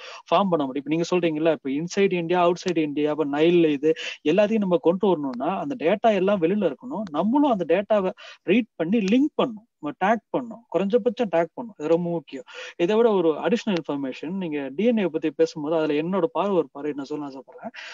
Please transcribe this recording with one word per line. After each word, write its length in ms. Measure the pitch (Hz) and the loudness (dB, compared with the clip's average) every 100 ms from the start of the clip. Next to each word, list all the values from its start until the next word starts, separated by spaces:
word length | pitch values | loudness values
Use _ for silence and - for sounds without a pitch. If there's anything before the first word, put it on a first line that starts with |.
| - - | -20 -14
form 260 | - 170 196 | 0 2 2
பண்ண 120 | 165 | 0
முடியும். 200 | 135 135 | -2 -6
இப்ப 100 | 143 | -4
நீங்க 140 | 160 170 | -2 0
சொல்றீங்கல்ல, 440 | 180 170 151 165 | 0 0 0 0
இப்ப 180 | 147 135 | 0 -2
inside 420 | 139 175 202 196 | -4 -4 0 0
India, 280 | 180 165 180 | 0 0 2
அவுட் 220 | 175 175 | 2 2
சைடு 140 | 185 165 | -2 -2
India, 320 | 151 143 147 | -2 0 -2
அப்ப 140 | 151 | 0
Nile 380 | 147 143 165 175 156 | -2 2 4 4 4
இது 240 | 143 156 160 - - | 2 0 0 -6 -4
எல்லாத்தையும் 400 | 147 180 208 220 | 0 2 4 2
நம்ம 140 | 190 170 | 2 2
கொண்டு 260 | 160 185 202 | 2 2 2
வரணும்னா 440 | 165 143 123 147 190 | 0 -2 -4 -4 -4
அந்த 180 | 147 123 | -6 -2
data 340 | 156 202 233 | 0 2 2
எல்லாம் 280 | 202 190 202 | 2 2 2
வெளியில 260 | 160 208 175 | 2 2 0
இருக்கணும். 380 | 247 247 170 214 | -2 -8 -8 -6
நம்மளும் 400 | 147 202 285 294 | -2 2 2 2
அந்த 160 | 208 170 | 2 2
டேட்டாவை 440 | 175 208 214 185 - - - | 0 2 0 0 -6 -14 -6
read 300 | - 220 220 - | 0 2 2 -4
பண்ணி 240 | 165 233 | 0 0
link 300 | 190 247 302 - | 2 2 2 0
பண்ணணும், 320 | 170 214 - | -2 -4 -16
நம்ம 200 | _ - - | _ -10 -2
tag 260 | 190 226 - | 0 0 -2
பண்ணணும், 340 | 160 240 220 _ | -6 -6 -14 _
குறைஞ்சபட்சம் 640 | - 196 233 240 233 214 | -2 2 2 0 -2 0
tag 200 | 165 170 | 0 0
பண்ணணும். 280 | - 233 - | -4 -14 -6
இது 100 | 151 | 0
ரொம்ப 200 | 165 170 | 2 0
முக்கியம். 360 | 170 - 135 - - - - | -4 -6 -14 -14 -16 -12 -2
இதை 200 | 175 214 | 0 4
விட 120 | 233 | 4
ஒரு 180 | 196 165 143 | 4 2 2
additional 360 | 156 226 - 175 | 0 0 0 -2
information, 580 | 156 143 139 - 147 190 | -2 -6 -6 -8 -8 -6
நீங்க 220 | 175 147 135 | -6 -6 -6
டி 100 | 143 | -2
என் 140 | 226 220 | 0 2
ஏ 100 | 180 | 0
பத்தி 220 | 156 156 | -2 -2
பேசும்போது 440 | 143 160 165 147 165 | 0 -2 -2 -2 0
அதுல 180 | 151 | 0
என்னோட 320 | 147 165 190 165 | 0 0 0 0
பார்வை 220 | 156 202 185 | 0 0 0
ஒரு 120 | 135 | 0
பார்வை 180 | 143 147 | -4 -8
என்ன 140 | 139 | -6
சொல்ல 220 | 131 151 143 | -8 -8 -10
ஆசைப்படுறேன். 460 | 135 - - 220 - - | -12 -18 -16 -16 -14 -16